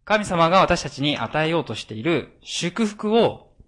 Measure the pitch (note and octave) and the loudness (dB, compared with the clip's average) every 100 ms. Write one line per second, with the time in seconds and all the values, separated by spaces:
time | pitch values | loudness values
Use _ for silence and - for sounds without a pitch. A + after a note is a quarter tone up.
0 | - G#3+ G3+ E3+ E3 F#3 E3+ F3 C#3+ - | -2 -2 0 2 4 4 4 2 -2 -4
1 | C#3+ A#2 A2+ D3+ D#3+ E3 - A2 - A2 | -2 -2 -4 -2 0 -2 -4 -8 -10 -6
2 | D3 D3+ F2+ _ - - E3+ G3+ A3 - | -2 -2 -2 _ -12 -6 -4 -2 -2 -2
3 | G#3+ A3+ D#3+ - - _ | 0 4 2 0 -12 _